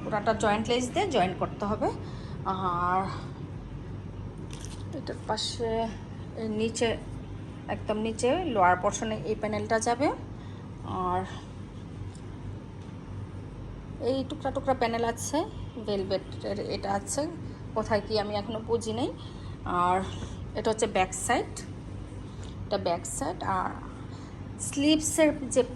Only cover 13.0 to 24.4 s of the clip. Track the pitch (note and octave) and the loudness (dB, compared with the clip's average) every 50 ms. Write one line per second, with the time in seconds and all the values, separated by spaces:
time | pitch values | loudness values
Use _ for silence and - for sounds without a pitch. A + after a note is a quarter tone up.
13 | - - - - - - - - - - - - - - - - - - - - | -10 -10 -8 -8 -8 -8 -8 -10 -10 -10 -10 -10 -10 -10 -10 -10 -10 -10 -8 -2
14 | - A#3 C4 C4+ C4 - D#4 D4+ - C4+ C4 C#4 B3+ C4+ C4+ B3+ B3+ A3+ A#3 A#3 | 0 2 2 2 0 -2 -4 -2 -2 -2 -2 0 2 2 4 4 4 2 2 2
15 | A#3 A#3 A#3 - - - - D4 F#4 G#4+ - - - - - B3+ G#3+ G#3+ G#3 G3 | 2 0 0 -2 -4 0 0 0 0 0 -2 -6 -8 -6 -8 -6 -2 0 0 0
16 | F#3+ G3 G3 F#3 F#3 - - - - G#3+ G3+ G3+ - - - G3+ G3 G3 G3 G3+ | 2 2 0 0 0 -4 -8 -6 -4 -4 -2 -2 -2 -2 -4 -4 -2 0 0 0
17 | G3+ - - - D4 E4 E4 - - - - - - - - A3+ G#3+ - A#3 G#3 | 0 0 0 0 0 0 -2 -6 -8 -8 -8 -8 -10 -4 -2 -2 2 4 2 2
18 | G3+ - A3 G#3+ G3+ G#3 G#3 G3+ G3+ G#3 A#3 A3 A3+ A3+ A3+ A#3 G#3+ A3 G#3+ A3+ | 2 2 0 0 2 2 0 -2 -2 -2 -4 -4 0 2 2 2 2 0 0 0
19 | C4+ G4 - - - - - - - - - - - - - F3 F3 F3+ F3+ F#3+ | 0 0 -2 -4 -8 -10 -10 -8 -8 -8 -8 -6 -4 0 2 4 6 6 6 4
20 | F#3+ - - - - - - - - - - A#3 - A3+ A3 A3 A#3+ A3 G3 G3 | 4 0 -4 -6 -6 -6 -6 -6 -8 -4 -4 0 2 2 4 4 4 4 6 4
21 | F#3 F#3 - - - - A#3+ D#4 G#4+ - - - - - - - - - - - | 2 2 0 -4 0 2 2 2 2 0 -4 -8 -8 -8 -8 -10 -8 -8 -8 -8
22 | - - - - - - - - - - - - - - G#3 G3 F#3+ F#3 E3+ E3 | -8 -8 -10 -10 -10 -10 -10 -10 -10 -10 -8 -8 -4 0 0 2 2 2 0 0
23 | - - - - C4+ D4 - - - F#3+ G3 F#3 F3+ - - - - - - - | -2 -4 -4 -2 -2 -2 -2 -2 -2 0 2 2 2 0 -2 -6 -8 -10 -10 -10
24 | - - - - - - - - | -10 -10 -10 -10 -10 -12 -10 -10